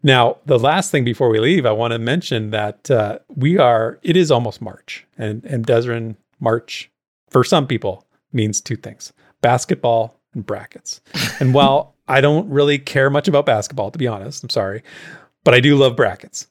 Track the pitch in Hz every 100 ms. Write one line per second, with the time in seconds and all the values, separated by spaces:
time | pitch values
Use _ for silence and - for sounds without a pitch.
0 | 147 131 120 - - 127 131 170 185 151
1 | 120 110 127 110 117 185 123 107 117 117
2 | 117 156 - 120 107 107 104 104 - 123
3 | 104 113 _ - 131 180 123 113 113 -
4 | - 170 160 127 117 - 104 - - -
5 | _ - 110 107 - 131 113 117 123 117
6 | 113 107 _ _ 113 113 - - - _
7 | _ _ _ 131 123 175 131 117 - -
8 | _ _ _ 131 107 104 - 117 - 107
9 | - _ _ _ 120 127 - 180 123 113
10 | 113 _ _ 120 98 98 - - - -
11 | _ - 117 - 131 131 139 139 - _
12 | - 131 143 151 208 143 143 143 139 143
13 | 135 143 143 147 143 110 101 131 101 160
14 | 123 107 104 143 120 - 98 104 - -
15 | - - _ _ - 123 131 143 135 120
16 | 113 85 - - -